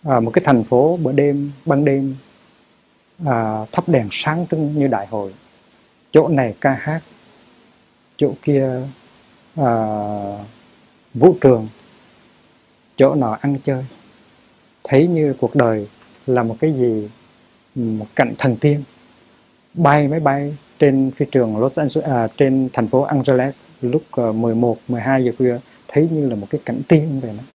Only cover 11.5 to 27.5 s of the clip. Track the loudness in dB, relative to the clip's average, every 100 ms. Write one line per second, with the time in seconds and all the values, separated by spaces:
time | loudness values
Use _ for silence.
11.5 | 2 -2 -14 -20 -20 -20 _ _ _ _
12.5 | _ _ _ _ 2 2 4 -2 -2 -4
13.5 | -4 -4 -6 -8 -16 -20 _ _ _ _
14.5 | _ _ _ 2 4 4 2 0 0 -2
15.5 | 2 2 0 -6 -16 -20 -12 -2 0 0
16.5 | -2 -2 0 0 -2 -6 -16 _ _ _
17.5 | _ _ -6 -4 -4 -6 -2 -2 0 -2
18.5 | 0 0 0 -4 _ _ _ _ _ _
19.5 | _ _ 0 4 4 2 0 -2 -2 -6
20.5 | -10 -20 0 2 4 0 -2 -2 0 0
21.5 | 0 -2 0 -2 -2 -2 -2 -2 0 2
22.5 | 2 -2 -4 0 0 0 0 2 2 0
23.5 | -6 -20 -8 -2 -2 -4 -4 -2 0 0
24.5 | 0 0 -2 -6 -6 -2 0 0 0 -2
25.5 | -2 -10 -20 -4 0 0 0 -2 -4 -6
26.5 | -8 -6 -8 2 2 2 -4 -6 -10 -16